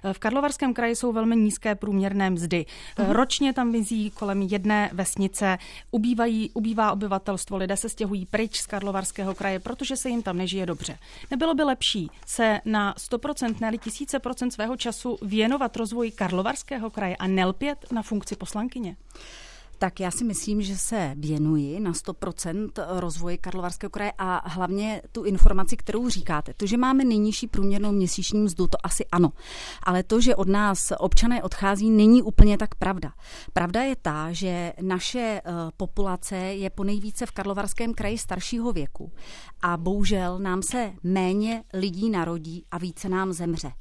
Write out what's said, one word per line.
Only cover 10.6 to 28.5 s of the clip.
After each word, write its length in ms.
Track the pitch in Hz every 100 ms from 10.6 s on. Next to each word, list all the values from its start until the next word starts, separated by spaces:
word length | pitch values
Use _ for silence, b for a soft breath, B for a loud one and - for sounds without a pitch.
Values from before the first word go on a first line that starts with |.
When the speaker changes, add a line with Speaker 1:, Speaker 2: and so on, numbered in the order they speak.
| 180
Speaker 1:
dobře. 320 | 170 - - B B B
Nebylo 220 | 262 320 294
by 80 |
lepší 460 | 294 254 - 208 160 B -
se 360 | - 226 208 220
na 280 | 214 202 -
sto 220 | - 240
procent, 420 | 294 285 247 214
ne-li 160 | 226 220
tisíce 420 | 220 - 285 269
procent 320 | 247 247 247
svého 240 | - 220 254
času 400 | 240 214 247 226
věnovat 540 | 202 214 220 277 240 -
rozvoji 340 | 226 233 233
Karlovarského 760 | - 180 180 202 277 - 269 220
kraje 260 | 214 190 -
a 120 | 185
nelpět 640 | 190 185 190 285 285 -
na 100 | 233
funkci 340 | - 208 - 208
poslankyně? 600 | 180 208 247 254 196 185 - B B B B B B -
Speaker 2:
Tak 180 | 190 -
já 120 | 185
si 120 | -
myslím, 380 | 240 190 - 208
že 160 | 196 196
se 360 | - 226 156 139
věnuji 640 | 147 151 156 156 143 175
na 140 | 202
sto 200 | 170 -
procent 680 | 175 190 165 175 185 214 - 165
rozvoji 500 | 185 175 156 170 175
Karlovarského 520 | - 185 175 - 196
kraje 220 | 202 208 -
a 320 | 190 180 -
hlavně 520 | 170 180 196 214 214 -
tu 120 | -
informaci, 540 | 202 190 - - - 233
kterou 320 | - 220 247
říkáte. 440 | 196 - 151 -
To, 120 | - 202
že 120 | 233
máme 260 | 254 269
nejnižší 440 | 262 214 214 208 233
průměrnou 440 | - 196 196 202
měsíční 480 | 202 180 - - 214
mzdu, 280 | 214